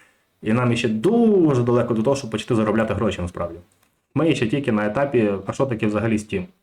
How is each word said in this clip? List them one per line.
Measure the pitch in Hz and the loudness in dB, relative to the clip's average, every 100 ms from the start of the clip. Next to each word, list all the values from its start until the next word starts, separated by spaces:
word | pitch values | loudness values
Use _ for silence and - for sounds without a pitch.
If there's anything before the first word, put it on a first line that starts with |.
| _ _ _ _ | _ _ _ _
І | 104 | -2
нам | 117 123 | 0 2
іще | 117 117 | 0 0
дуже | 110 170 233 226 202 160 127 | 0 2 4 4 4 4 2
далеко | 120 120 120 | 2 2 2
до | 113 | 0
того, | 113 135 | 0 -2
щоб | 113 | -4
почати | 123 - | -8 -2
заробляти | 113 107 107 107 | 0 2 2 0
гроші | 95 98 92 | 0 -2 -2
насправді. | 87 - 87 85 - _ _ _ _ | -6 -6 -8 -8 -18 _ _ _ _
Ми | 139 160 | -2 0
ще | 139 - | 0 0
тільки | 143 135 | -2 -2
на | 107 104 | 0 0
етапі, | 120 - 123 107 98 92 | -2 0 2 0 -2 -6
а | |
що | 110 135 | -4 -4
таке | 113 110 | -2 -2
взагалі | 104 113 107 | 0 0 -2
Steam? | - 98 90 _ | -2 -8 -8 _